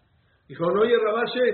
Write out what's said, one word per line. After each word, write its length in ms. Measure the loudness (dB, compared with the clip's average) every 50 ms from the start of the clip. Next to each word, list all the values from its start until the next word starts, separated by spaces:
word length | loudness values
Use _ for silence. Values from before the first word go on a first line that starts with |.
| _ _ _ _ _ _ _ _ _ -20
Dijo, 160 | -10 -4 -2 0
"No, 120 | 2 2 2
oye, 120 | 2 2
Rabashi, 440 | 2 2 0 -2 -2 -4 -4 -2 0 0 0